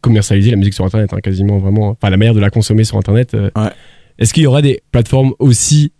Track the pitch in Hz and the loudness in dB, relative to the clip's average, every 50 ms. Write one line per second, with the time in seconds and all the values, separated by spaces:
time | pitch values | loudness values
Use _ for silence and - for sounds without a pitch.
0 | - 120 113 107 101 - 107 98 98 117 120 98 98 101 98 - 92 92 101 110 | 2 2 2 2 2 0 0 2 2 2 2 2 0 -2 -2 -2 -4 -2 -2 -2
1 | 107 95 92 98 - 98 95 92 98 101 101 98 95 95 101 110 107 101 110 - | -4 -2 -4 -6 -6 -4 -4 -2 -2 -2 -2 -2 -2 -2 -2 0 -2 -2 -4 -4
2 | - 101 92 98 110 117 113 107 101 95 - 110 107 - 113 110 110 104 - 101 | -2 0 0 2 2 2 2 2 0 0 0 -2 -2 0 0 0 0 0 -2 -4
3 | 98 - 101 117 127 - - 107 101 - - 107 107 107 - - - - - - | -2 0 0 0 0 -2 -4 -4 -4 -4 -4 -4 -4 -4 -6 -12 -20 -20 -20 -20
4 | _ _ _ - 113 110 - 165 156 135 127 147 147 135 131 - _ _ - 120 | _ _ _ -2 -2 0 2 2 2 2 2 2 2 0 -2 -2 _ _ -2 -2
5 | 113 - 131 131 131 131 - _ - 135 120 - - - 151 151 151 151 _ | 0 0 0 0 0 0 -2 _ 2 2 2 2 0 0 2 0 0 0 _